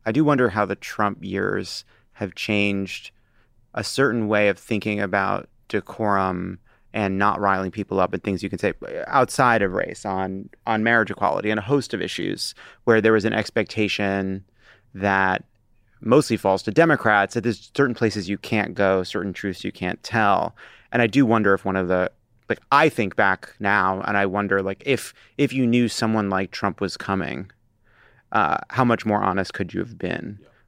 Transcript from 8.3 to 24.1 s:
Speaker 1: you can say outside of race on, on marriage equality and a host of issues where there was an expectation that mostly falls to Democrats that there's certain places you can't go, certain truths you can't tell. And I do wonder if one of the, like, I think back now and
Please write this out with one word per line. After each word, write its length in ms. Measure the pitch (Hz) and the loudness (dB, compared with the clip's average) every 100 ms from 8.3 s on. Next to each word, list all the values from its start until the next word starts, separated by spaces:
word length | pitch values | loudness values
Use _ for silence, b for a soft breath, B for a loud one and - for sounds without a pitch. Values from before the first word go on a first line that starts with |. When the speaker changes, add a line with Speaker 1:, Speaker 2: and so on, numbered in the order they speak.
| 95 | -4
Speaker 1:
you 60 | 95 | -4
can 100 | 95 | -2
say 140 | 101 - - 80 - | -4 -4 -8 -10 -2
outside 540 | 143 127 - 123 117 | 2 2 2 4 4
of 120 | 98 | 2
race 320 | 92 85 - 101 | -2 -4 -6 -6
on, 440 | 95 95 95 98 _ - | -4 -4 -6 -12 _ -2
on 160 | 110 | 0
marriage 260 | 110 117 104 | 2 2 2
equality 400 | 101 101 95 104 | 0 0 0 -2
and 100 | 107 | -2
a 40 | |
host 300 | 98 143 - | 0 -2 0
of 80 | 101 | -4
issues 520 | 85 - 95 95 - B B B | -6 -4 -6 -6 -8 B B B
where 160 | - 110 | 2 4
there 140 | 107 | 6
was 120 | 110 107 | 4 2
an 80 | |
expectation 1080 | 101 107 117 104 - 104 - 101 98 95 95 - b b b _ | 0 -2 -4 -4 -2 -2 0 -2 -2 -2 -6 -10 b b b _
that 520 | 95 98 98 95 92 - _ _ _ _ _ | -4 0 2 2 0 -6 _ _ _ _ _
mostly 340 | 110 135 - 113 | 2 4 4 0
falls 280 | 98 95 | 2 0
to 80 | - | 2
Democrats 640 | 104 165 143 113 104 98 | 2 4 4 4 4 2
that 80 | 120 | 0
there's 300 | 117 104 - - | -2 -4 -4 0
certain 180 | 139 117 | 0 2
places 320 | 113 107 90 | -2 -2 -4
you 100 | 98 | -6
can't 360 | - 110 - | -2 -2 -2
go, 300 | 92 98 95 | 0 2 2
certain 300 | 92 101 98 | 0 -4 -6
truths 300 | 90 101 90 | -6 -8 -8
you 80 | - | -10
can't 300 | - 92 85 | -6 -6 -6
tell. 520 | - 117 104 92 82 B B B B | -4 0 2 2 0 B B B B
And 100 | 123 | 2
I 60 | 117 | 4
do 180 | 127 123 | 4 4
wonder 280 | 113 101 | 4 4
if 100 | 98 | 2
one 140 | 101 95 | 0 -2
of 100 | 90 | 0
the, 240 | 92 90 - _ _ - | 0 0 -6 _ _ -8
like, 100 | 110 - | -8 0
I 180 | 139 160 | 4 4
think 260 | - 101 - | 2 -2 2
back 400 | 101 92 - - | 2 2 -4 -6
now 420 | 101 101 92 95 | 0 2 2 -2
and 160 | 98 | -2